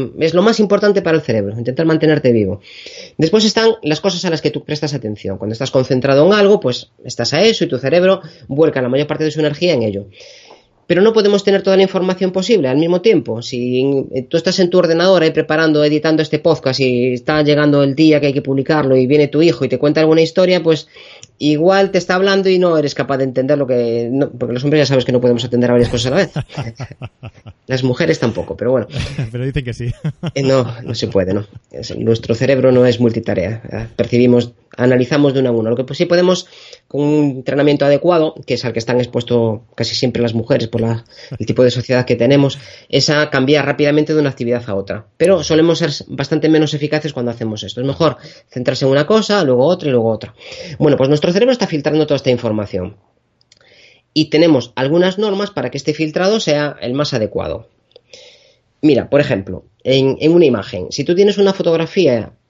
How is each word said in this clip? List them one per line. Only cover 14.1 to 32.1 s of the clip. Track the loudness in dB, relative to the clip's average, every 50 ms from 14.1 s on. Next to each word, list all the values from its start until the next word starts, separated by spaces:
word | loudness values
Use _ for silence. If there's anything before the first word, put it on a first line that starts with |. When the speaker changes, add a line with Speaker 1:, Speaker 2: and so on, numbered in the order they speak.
| -6
Speaker 1:
eh, | -8 -4
tú | -4 -4
estás | -2 -2 -2 0 0
en | 0 2
tu | 2
ordenador | 2 2 2 2 2 4 4 4 4 4
ahí | 2
preparando, | 0 0 -2 0 0 0 2 2 2 2 2
editando | 2 2 0 0 0 0 0 0
este | 0 -2 0
podcast | 0 0 0 0 0 -2 -2 0
y | 0 0 0 0 0 0 -2
está | -2 -2 -2 0 2 2
llegando | 2 2 4 4 4 4 4 2
el | 2 2
día | 4 4 4 4 4
que | 2
hay | 0 0
que | -2 -2
publicarlo | -2 -2 -2 0 0 0 0 2 2 2
y | 4 4
viene | 4 4 2 2 2
tu | 2 2
hijo | 2 2 2 0 -2
y | -4
te | -2 0
cuenta | 0 0 2 2 2
alguna | 4 4 4
historia, | 2 2 2 2 2 2 2 2 2
pues | 2 0 0 -2 _ -20 -20 -20 -20 -20 -20 -20 -20 _ -4
igual | -2 0 0 2 4 4 4 4 2 2
te | 0
está | -2 -2 -2 -2
hablando | 0 0 2 2 2 2 2
y | 2 2
no | 2 2 2
eres | 2 0 -2 -2
capaz | -4 -4 -2 -2
de | -2 -2
entender | -2 -2 -2 0 0 0
lo | 0 0
que, | 0 0 0 0 0 -2 -2 -2 -2 -2
no, | -2 -2 -4
porque | -4 -6 -6 -6 -4
los | -4 -2
hombres | 0 2 2 2
ya |
sabes | 2 2 0 0
que | 0 0
no | 2 2
podemos | 2 2 0 -2
atender | -2 0 0 2 2
a | 4
varias | 2 2 2
cosas | 0 -2 -2 -2 0
a |
la |
vez. | 0 -2 -2 -4
Speaker 2:
<laughs> | -8 -10 -8 -10 -12 -12 -10 -12 -14 -14 -16 -14 -16 -16 -18 _ _ -20 -20 -20 _ -20 -20 -20 _ _
Speaker 1:
Las | -6 -4 -2 -2
mujeres | -2 -2 0 0 0 0 0
tampoco, | -2 -2 -2 -4 -6 -8 -8 -4
pero | -2 0 0
bueno. | 0 -2 -4 -6 -8 -8 -8
Speaker 2:
<laughs> | -8 -8 -8 -8 -8
Pero | -8 -6
dicen | -6 -6 -6 -6
que | -6 -8
sí. | -8 -8 -8 -8 -8 -8 -10 -8 _ -10 -8 -6
Speaker 1:
Eh, | -2 0
no, | 2 2 2 2 -2 -4 -10 -10
no | -10 -8
se | -6 -4 -2
puede, | 0 0 0 0 -2
¿no? | -4 -6 -8 -14 -20 -20 _ -16
Es, | -14 -12 -10 -8
nuestro | -4 -2 0